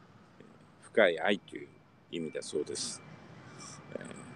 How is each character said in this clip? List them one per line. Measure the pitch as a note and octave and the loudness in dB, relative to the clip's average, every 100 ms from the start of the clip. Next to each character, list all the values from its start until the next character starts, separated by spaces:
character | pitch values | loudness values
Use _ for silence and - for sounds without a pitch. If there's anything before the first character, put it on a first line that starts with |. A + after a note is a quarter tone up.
| - - - - - - - - | -20 -20 -20 -20 -20 -20 -20 -20
深 | - - F#2+ | 2 8 8
い | D#2+ | 8
愛 | F2 G#2 | 4 2
と | - - | 0 -12
い | |
う | - - - - - | -12 -16 -20 -20 -6
意 | E2+ | -4
味 | D#2 | -2
だ | C2+ | -4
そ | - D2+ | -2 -2
う | D2 | -2
で | C#2+ | -2
す。 | - - - - - - - - - - - | -4 -6 -12 -16 -16 -16 -16 -14 -14 -14 -10
え | |
ー、 | - - - - | -10 -8 -12 -14